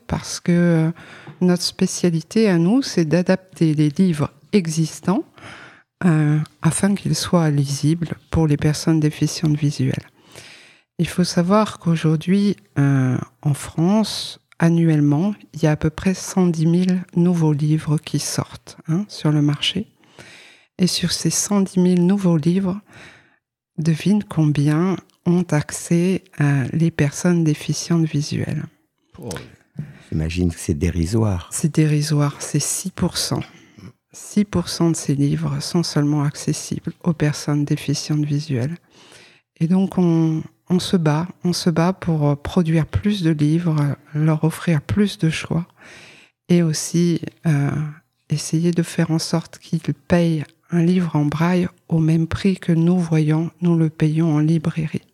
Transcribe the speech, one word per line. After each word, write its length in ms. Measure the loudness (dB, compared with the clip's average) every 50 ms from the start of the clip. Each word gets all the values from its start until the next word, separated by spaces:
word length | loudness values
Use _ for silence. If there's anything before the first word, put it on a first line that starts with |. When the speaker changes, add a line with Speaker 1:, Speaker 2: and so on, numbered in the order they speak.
| _ -8
Speaker 1:
parce 320 | -6 -6 -6 -8 -10 -6
que, 120 | -2 0 2
euh, 380 | 4 4 4 4 2 2 0 -2 -4 -10 -20 -20 -20 -20 -20 -6 0
notre 220 | 2 2 2 2 0
spécialité 880 | -4 -4 -2 -2 -2 0 0 0 0 0 0 -2 -2 0 2 2 4
à 80 | 4 4
nous, 240 | 4 4 2 2 0
c'est 240 | 0 0 0 0
d'adapter 680 | 2 2 0 2 2 0 0 -2 _ -4 0 0 2 2
les 160 | 2 2 2
livres 400 | 2 2 2 2 2 0 -2 -4 -6 _ _ _ 0
existants, 720 | 0 0 0 -2 -2 -2 -2 -4 -4 -2 -2 -2 -2 -2 -6 _ -20 -20 -20 -20 -20 -20 -20 -20 -20 _ _ _ -2 0
euh, 340 | 2 2 2 2 2 2 0 0 -4 _ _ -2
afin 320 | 0 0 2 0 0 0
qu'ils 200 | 0 -2 -2 -4
soient 360 | -4 -2 0 0 2 2 2
lisibles 640 | 2 2 0 -2 -2 -2 0 0 0 0 -2 -6 -8 -10 _ _
pour 160 | -2 0 2
les 100 | 2 2
personnes 440 | 2 0 0 -2 0 0 0 2 2
déficientes 560 | 2 0 0 0 -2 -2 -2 -2 0 0 0
visuelles. 520 | 0 0 -2 0 0 -2 -2 -2 -4 -8 -12 _ _ _ _ -20 -20 -20 -20 -20 -20 -20 -20 _ _ _ _ _ -4
Il 100 | -4 -2
faut 160 | -2 -2 -2
savoir 540 | 0 0 0 2 2 4 2 2 0 -4 -4
qu'aujourd'hui, 800 | -2 -2 0 0 2 0 0 0 0 0 2 2 2 2 0 -2 -6 _ -2 0
euh, 380 | 2 2 2 2 2 0 0 -2 -4 -8 _ _ -2
en 120 | -2 -2
France, 840 | -2 -4 -6 -4 0 2 2 2 2 2 0 -4 -6 -8 -10 -12 -16 _ _ _ 0
annuellement, 760 | 2 2 4 4 4 4 4 4 4 4 2 2 0 -2 -4 -6 -10 -18 -6
il 80 | -2 0
y 40 |
a 60 | 0 0
à 40 |
peu 140 | 0 0 -2
près 240 | -4 -2 -2 -2 -2
cent 320 | -2 -4 -4 0 2 2
dix 200 | 2 2 2 2
mille 360 | 2 2 2 2 2 0 -2 -2 -4 0
nouveaux 360 | 2 2 2 4 4 2 2 2
livres 460 | 2 2 2 0 0 0 0 -2 -2
qui 200 | -2 -4 -6 -4
sortent, 580 | -4 -4 -4 -4 -6 -6 -8 -16 _ -20 -20 -12 -6 -4
hein, 160 | -4 -2 -4 -6
sur 220 | -8 -4 -2 0
le 120 | 2 2 2
marché. 440 | 2 0 0 -2 -4 -4 -4 -6 -10 _ _ _ _ _ -20 -20 -20 -20 -20 -20 -20 -20 _ _ _ _ 0
Et 80 | 0
sur 260 | 0 0 -2 -4 -4 -4
ces 180 | -4 -4 -2
cent 300 | -2 -2 -2 0 0 0
dix 180 | 0 0 0 2
mille 280 | 2 4 4 4 4
nouveaux 320 | 2 2 2 2 2 2 2
livres, 420 | 2 0 0 0 0 -2 -4 -6 -10 _ -20 -20 -20 -20 -20 -20 _ _ _ _ _ _ _ _ _ _ _ -4
devine 460 | -2 0 0 0 2 2 2 2 0
combien 720 | -2 0 0 2 2 2 2 2 2 2 2 0 0 -2 -4 -6 _ _ _ -2
ont 200 | 0 2 2 2 0
accès, 760 | 0 -2 -2 -4 -8 -10 -4 -2 0 0 2 0 0 -2 -4 _ -4 0
euh, 260 | 0 2 2 0 0 -2 -2
les 180 | 0 0 0
personnes 540 | 2 0 0 0 -2 -2 0 0 2 2 2
déficientes 640 | 2 0 -2 -2 -6 -6 -4 -2 0 0 0 0
visuelles. 580 | 0 0 -2 -4 -4 -4 -4 -4 -4 -4 -6 -8 -10 -14 _ _ _ _ _ _ _ -20 -14
Speaker 2:
Oh, 100 | -12 -10 -10 -10 -12 -16 -20 -20 _ _ _ -14 -14 -14 -16 -20 -14 -8
j'imagine 400 | -6 -4 -4 -4 -2 -2 -2 -2
que 80 | -2 -4
c'est 140 | -4 -4 -2
dérisoire. 760 | -2 -2 -2 0 0 -2 0 0 0 0 0 -2 -4 -6 -8 -6
Speaker 1:
C'est 220 | -4 -4 -2 0
dérisoire, 600 | 0 0 2 0 0 -2 0 0 0 0 -2 -4 -6
c'est 180 | -8 -6 -4 -4
six 320 | -4 -4 -6 -6 -8 -8
pour 280 | -6 -4 -4 -4 -2 -4
cent. 240 | -6 -4 -4 -6 -6 -8 -14 -20 -20 _ _ -20 -20 -20 -20 _ _ _ -20
Six 320 | -20 -20 -4 -2 -2 -2
pour 240 | 0 -2 -4 -4 -4
cent 220 | -2 0 0 0
de 60 | 0
ces 180 | 0 -2 -2 0
livres 460 | 0 0 0 0 -2 -2 -4 -4 -4
sont 240 | -6 -2 -2 -2 -2
seulement 400 | 0 0 0 0 0 0 0 0
accessibles 680 | -2 -4 -4 -4 -4 -4 -4 -6 -8 -8 -8 -8 -10 -12 _ -4
aux 80 | -2 -2
personnes 520 | 0 0 -2 -2 -2 -4 -4 -2 -2 0
déficientes 600 | -2 -2 -2 -2 -4 -4 -4 -4 -2 -2 -2 -2
visuelles. 520 | -2 -2 -4 -4 -4 -4 -4 -2 -4 -6 -10 _ _ _ -20 -20 -20 -20 -20 -20 -20 _ _ _ _ _ -4
Et 80 | -2 0
donc, 300 | 2 2 2 0 2 2
on, 440 | 2 4 4 4 2 2 0 -2 -4 -8 _ _ _ -2
on 120 | 0 0
se 160 | 2 2 0
bat, 320 | 2 2 2 2 0 -2 -4 -8 _ -2
on 80 | -2 -2
se 180 | 0 0 0
bat 220 | 2 2 2 0 0
pour, 360 | -2 -2 -2 0 2 2 2
euh, 60 | 0
produire 520 | 0 -4 -2 0 0 2 2 2 0 0
plus 360 | 0 -2 -2 0 0 0 0 2
de 80 | 0
livres, 460 | 2 2 2 2 2 2 0 0 0 0
euh, 140 | 0 0 -2 -4 _ _ -4 0
leur 240 | 2 2 2 2 0
offrir 400 | -2 -2 -2 -2 0 0 0 0
plus 340 | -2 0 0 0 0 0 0
de 120 | -2 0
choix 380 | 0 -2 -4 -4 -4 -4 -4 -6 _ _ -20 -20 -20 -20 -20 -20 -20 -20 -20 _ _ _ _ 2
et 160 | 2 2 4
aussi, 560 | 2 0 -2 -4 -2 0 0 2 2 0 -2 -4 -8 -12 _ -2
euh, 240 | 0 0 2 0 0 -2 -4 -6 -6 -10 -14 _ _ _ _ _ -6
essayer 420 | -6 -6 -4 -2 -2 0 0 0 0
de 100 | 0 -2
faire 300 | -2 -2 -2 0 0 0
en 80 | -2
sorte 380 | -2 -2 -4 -4 -4 -6 -12 -20
qu'ils 220 | -10 -6 -6 -4
payent 640 | -4 -4 -6 -6 _ 0 2 2 2 2 0 -2 -4 -8 _ _ _ _ 0
un 100 | 2 2
livre 320 | 2 2 2 0 0 0
en 100 | 0 0
braille 440 | 0 0 0 0 2 2 0 0 -2 -6 _ _ -2
au 100 | 0 2
même 260 | 2 4 2 2 0
prix 300 | -2 -2 -2 0 0 0
que 160 | 0 0 0 0
nous 260 | 2 4 4 2 2
voyons, 540 | 0 0 0 0 2 2 0 0 -2 -4 -4 _
nous 160 | 0 2 2
le 140 | 2 2 0
payons 440 | 0 0 0 0 2 2 2 2 2
en 60 | 2
librairie. 600 | 2 2 2 0 0 -2 -4 -4 -4 -6 -6 -10 -12 _